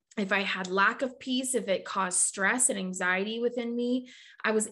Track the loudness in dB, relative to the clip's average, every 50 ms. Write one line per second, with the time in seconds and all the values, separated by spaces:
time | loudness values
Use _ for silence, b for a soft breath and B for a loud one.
0 | _ _ -4 -4 0 2 2 2 2 0 -4 -4 -4 0 2 4 4 4 4 2
1 | -2 -4 -4 -6 -6 -2 -2 -2 0 0 -2 -2 0 0 0 -2 -2 -4 -2 -2
2 | -2 0 2 0 0 0 0 0 0 0 2 4 2 2 2 0 -4 -4 -4 -2
3 | 0 2 2 2 0 -2 -2 -2 -2 -2 -2 -2 -4 -4 -2 -2 0 0 0 0
4 | -2 B B B B B B B B 0 2 2 0 -2